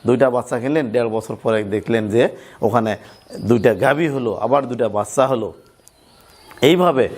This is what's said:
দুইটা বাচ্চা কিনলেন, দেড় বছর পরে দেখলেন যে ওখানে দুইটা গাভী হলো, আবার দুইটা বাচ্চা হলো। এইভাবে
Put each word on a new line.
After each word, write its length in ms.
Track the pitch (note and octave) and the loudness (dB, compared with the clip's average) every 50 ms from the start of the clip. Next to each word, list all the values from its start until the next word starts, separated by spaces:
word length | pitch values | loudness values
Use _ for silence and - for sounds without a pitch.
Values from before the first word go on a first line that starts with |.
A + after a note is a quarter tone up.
| - | 0
দুইটা 240 | A#2 B2 A#2 C3+ B2+ | 0 2 4 2 2
বাচ্চা 300 | B2 B2 A#2 - C#3 A#2 | 2 -2 -4 -4 -6 -6
কিনলেন, 300 | A#2+ C3+ D3+ D#3+ C3+ A2 | -4 -2 -2 -2 -2 -2
দেড় 180 | A2 B2 A#2 A2+ | -2 -2 -2 -2
বছর 280 | G#2+ A2+ - - A2+ - | -4 -6 -6 -8 -12 -6
পরে 220 | - A#2 A2 G#2+ G#2 | -2 -2 -2 -2 -2
দেখলেন 440 | F#2+ G#2+ G#2 - - A#2 A2+ G#2+ G2+ | -2 -4 -4 -2 0 -2 -2 0 0
যে 200 | G#2 A#2+ C#3+ - - - - - - - | 2 2 2 2 0 -8 -20 -20 -10 -4
ওখানে 340 | A#2 G#2+ A#2 A#2 A2 A2 G2+ - - - - - _ _ - - | -2 0 0 0 0 0 -4 -6 -10 -20 -20 -20 _ _ -16 -10
দুইটা 340 | F2 G#2 A#2+ A2+ F#2+ A#2+ G#2 | 0 0 2 4 4 2 2
গাভী 340 | F#2 C3+ C3+ C#3+ D#3 E3+ D3+ | 4 2 0 2 0 0 -2
হলো, 260 | C3+ C3+ A#2+ A2 F#2+ | -2 -4 -4 -4 -4
আবার 320 | - G#2+ A#2+ C3+ C#3+ C3 | -4 -2 0 0 0 0
দুইটা 220 | A#2+ B2 A2+ A#2 G#2+ | -2 -4 -4 -4 -2
বাচ্চা 380 | G2+ G#2 G2+ - - C#3 B2+ | -2 -4 -4 -2 0 0 0
হলো। 260 | C3 C3 A2+ G#2+ F2 - - _ _ _ _ _ _ _ _ _ _ _ _ _ _ - - - - - - | 0 0 -4 -4 -8 -10 -14 _ _ _ _ _ _ _ _ _ _ _ _ _ _ -20 -20 -20 -20 -6 2
এইভাবে 480 | A#2+ D3 F3+ F3+ F3+ F3 C#3 B2+ G#2+ - - | 4 4 4 6 4 2 4 2 0 0 -2